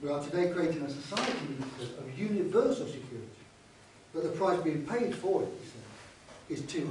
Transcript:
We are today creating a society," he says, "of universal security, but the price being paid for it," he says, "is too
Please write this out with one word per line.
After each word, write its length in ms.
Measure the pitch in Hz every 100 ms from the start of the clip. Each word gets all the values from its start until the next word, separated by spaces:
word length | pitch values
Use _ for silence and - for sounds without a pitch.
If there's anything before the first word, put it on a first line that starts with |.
We 80 | 143
are 120 | 147
today 300 | 147 175 175
creating 300 | 175 160 151
a 80 | 143
society," 640 | 139 - 214 254 - 147 135
he 260 | 131 -
says, 140 | 123 -
"of 200 | 131 -
universal 680 | 214 202 160 214 269 - -
security, 420 | 131 - 113 104 - - - - - - - -
but 100 | 165
the 80 | 156
price 300 | 175 190 180
being 240 | 165 147 -
paid 280 | 240 220
for 280 | - 185 190
it," 60 | - -
he 60 | -
says, 960 | - - - - - - - - 147
"is 100 | 139
too 160 | 170 151